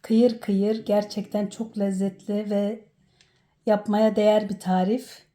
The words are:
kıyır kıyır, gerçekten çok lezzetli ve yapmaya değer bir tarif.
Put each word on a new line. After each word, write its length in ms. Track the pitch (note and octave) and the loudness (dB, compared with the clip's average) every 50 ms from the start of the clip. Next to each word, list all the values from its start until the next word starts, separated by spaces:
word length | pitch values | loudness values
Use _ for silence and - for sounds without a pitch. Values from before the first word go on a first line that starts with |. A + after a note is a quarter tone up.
kıyır 400 | - - A3+ A3+ A#3+ B3 A3+ - | 0 2 4 4 4 4 2 -2
kıyır, 440 | - - G3 F#3+ G3+ G#3 A3 A3+ - | -4 -2 0 0 0 0 -2 -4 -2
gerçekten 640 | - G3+ G#3 G3+ G#3 - G#3 F#3+ - - G#3 G#3 | 0 0 0 0 -2 -8 -10 -10 -6 -4 -4 -4
çok 300 | G3+ - - A3+ A3 - | -4 -6 -10 -12 -10 -6
lezzetli 720 | G#3+ G3+ G3 F#3+ F#3 G3 G3 F#3+ - - - G3+ G#3 G#3+ G#3 | -4 -4 -2 -2 -2 -4 -4 -4 -8 -8 -6 -6 -4 -4 -2
ve 360 | G#3 G3+ G3+ G3+ A3+ A3 - _ _ _ _ _ _ _ _ _ _ _ _ _ _ _ _ | -2 -2 -2 -2 -4 -8 -14 _ _ _ _ _ _ _ _ _ _ _ _ _ _ _ _
yapmaya 500 | A3+ G#3+ G3+ G#3 G#3+ G#3 G#3+ A3 A3 G#3 | 0 0 0 2 0 2 4 4 2 2
değer 340 | G#3+ G#3 G#3 G#3 G#3+ G#3+ G3 | 4 4 4 4 4 2 -2
bir 100 | G3 - | -8 -6
tarif. 680 | - F#3 F#3 F#3 F3+ F#3+ A3+ B3+ - - - - _ _ | -2 0 2 2 2 0 0 -2 -4 -12 -20 -20 _ _